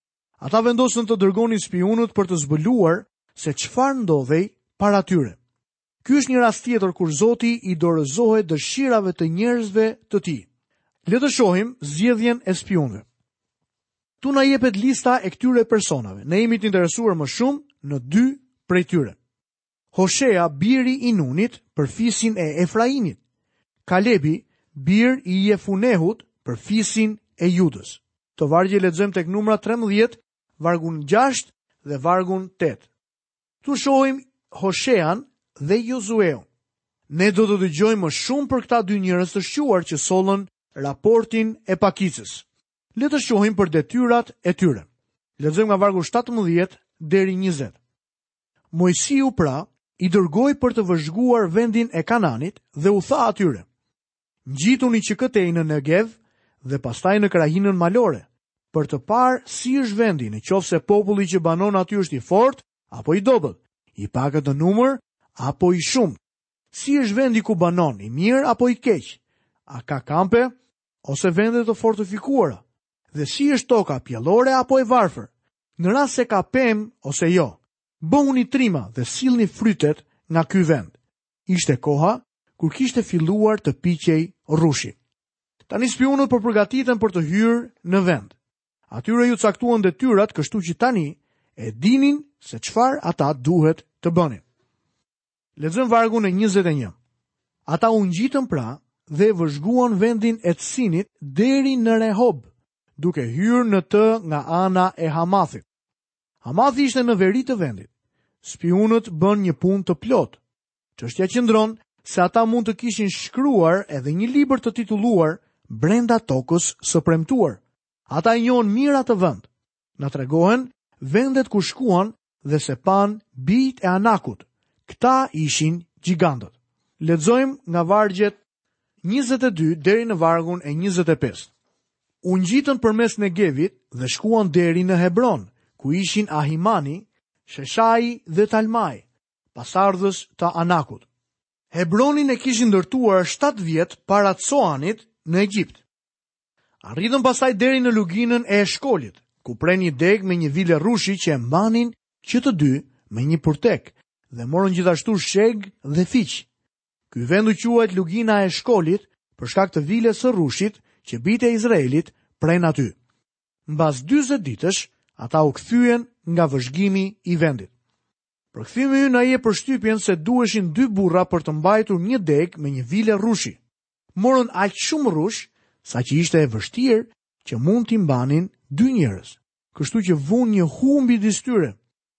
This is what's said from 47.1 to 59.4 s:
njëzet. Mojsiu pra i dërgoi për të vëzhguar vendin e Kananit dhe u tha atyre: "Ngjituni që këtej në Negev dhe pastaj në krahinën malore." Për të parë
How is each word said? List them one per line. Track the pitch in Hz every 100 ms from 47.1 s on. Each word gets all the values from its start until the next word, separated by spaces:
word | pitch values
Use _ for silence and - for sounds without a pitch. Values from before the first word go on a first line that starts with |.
| 190 190
njëzet. | 185 190 147 127 - _ _ _ _ _ _ _ _ _
Mojsiu | 165 180 175 - 277 269
pra | 254 151 135 - _ _ -
i | 180
dërgoi | 196 175 170 277 285
për | 247
të | 226 185
vëzhguar | 165 151 190 247 240 180
vendin | 190 233 220 233
e | 165
Kananit | - 233 170 113 170 - _
dhe | 143 180
u | 202
tha | - 269 233
atyre: | 190 175 101 - _ _ _ _ _ _ _ 131
"Ngjituni | 135 190 254 254 226
që | -
këtej | 208 254 220 175
në | 170
Negev | 156 151 139 180 226 - _ _ _ _
dhe | 127 139
pastaj | 120 117 185 208
në | 202
krahinën | 175 151 175 196 185
malore." | 170 226 214 117 - _ _ _ _
Për | 160 143
të | 139 -
parë | 233 254 254